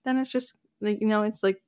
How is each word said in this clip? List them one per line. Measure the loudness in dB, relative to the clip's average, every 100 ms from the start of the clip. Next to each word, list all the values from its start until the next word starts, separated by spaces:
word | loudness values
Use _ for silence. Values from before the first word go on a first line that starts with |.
then | -2 -2
it's | 0
just, | -4 -4 -12 _ _
like, | -2 0
you | 2
know, | 2
it's | 0 0
like | 0 0